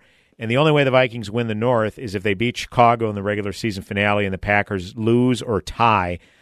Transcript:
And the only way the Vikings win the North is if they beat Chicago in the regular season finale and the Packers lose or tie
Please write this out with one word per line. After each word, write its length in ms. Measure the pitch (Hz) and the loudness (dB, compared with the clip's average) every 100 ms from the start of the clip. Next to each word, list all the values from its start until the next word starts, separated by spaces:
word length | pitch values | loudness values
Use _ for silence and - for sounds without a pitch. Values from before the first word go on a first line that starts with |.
| - _ _ - | -10 _ _ -10
And 120 | 113 | -2
the 60 | 127 | 2
only 140 | 156 | 4
way 120 | 147 | 4
the 80 | 139 | 4
Vikings 400 | 127 127 120 101 | 4 2 -2 -6
win 160 | 117 113 | -4 -4
the 80 | 107 | -2
North 420 | 123 117 107 - | 0 0 0 -4
is 160 | 113 | -8
if 80 | 98 | -4
they 140 | 104 98 | -2 0
beat 220 | 120 - | -2 -4
Chicago 520 | - - 117 117 110 | -4 4 4 4 -2
in 60 | 101 | -2
the 80 | |
regular 280 | 101 104 101 | -4 -4 -4
season 300 | 92 113 95 | -4 -6 -6
finale 420 | - 98 104 104 | -6 0 0 2
and 80 | 98 | -2
the 60 | 92 | -4
Packers 580 | 101 104 - 98 90 117 | 0 0 0 -6 -8 -4
lose 460 | 110 120 127 113 | 0 2 2 0
or 200 | 123 98 | -2 -4
tie 580 | - - 117 104 90 87 - _ | -4 0 2 2 0 -6 -12 _